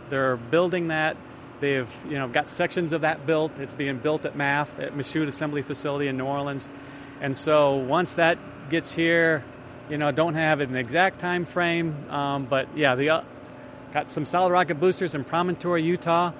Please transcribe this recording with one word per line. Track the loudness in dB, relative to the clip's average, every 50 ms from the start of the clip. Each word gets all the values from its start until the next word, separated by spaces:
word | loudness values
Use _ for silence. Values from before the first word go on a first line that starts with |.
| -10 -4
They're | 0 2 2 2 2 0
building | -2 2 4 4 4 4 2 0 0 0
that. | 0 2 0 0 0 -4 -12 -18 -18 -18 -18 -16 -10 -4
They've, | 0 0 2 0 0 -4 -8 -14 -10 -6
you | -4 -4
know, | -4 0
got | 0 -2 -2 -2
sections | -2 -2 -2 0 0 -2 -2 0 0
of | 0
that | 0 0 0 0 0
built. | 0 2 2 2 0 -4 -8
It's | -10 -10 -6
being | -4 -4 -2 -2 -2
built | 0 0 0 0 -2
at | -6 -4
math, | -2 0 2 2 0 0 -2 -6 -8
at | -8 -6 -6
Michoud | -6 -6 -2 0 0 0 0
Assembly | -2 -4 -4 -2 -2 -2 -4
Facility | -4 -6 -6 -4 -4 -2 0 0 -2
in | -2 -2
New | -2
Orleans. | -2 -2 -2 -2 -4 -6 -6 -8 -10 -16 -16 -16 -16 -16 -16 -16 -16 -12 -6
And | -4 -4 -4
so | -2 2 4 6 6 8 6 4
once | 2 2 2 2 2 2 0 2
that | 4 4 4 4 2 -2 -16 -16 -14 -8 -2
gets | -2 -2 -2 -2 -2
here, | 0 2 4 6 6 6 4 4 2 -2 -8 -16 -18 -18 -18 -18 -16 -10 -8
you | -4 0
know, | 0 0
don't | 4 4 2 2 2
have | 2 2 2 4 2
an | 2 -2 0 -2
exact | -2 0 4 4 4 4 2 0
time | -4 -2 0 0 -2
frame, | -2 0 0 2 2 2 0 0 -2 -4 -6 -8 -6
um, | -4 -2 -2 0 -2 -2 -2
but | 0 0 0 0 -2 -2 2
yeah, | 4 4 4
the, | 4 4 4
uh, | 2 2 0 -4 -16 -18 -18 -18 -18 -18 -18 -18 -18 -18 -16 -4
got | -4 -4 -4 -2
some | -4 -4 -4
solid | 0 2 4 4 6
rocket | 6 4 4 2 0 2
boosters | 4 2 2 2 -2 -2 -2
in | -4 -4
Promontory, | -2 0 0 2 2 0 -2 0 0 0 2 2
Utah. | 2 0 0 2 2 2 4 2 2 -2 -6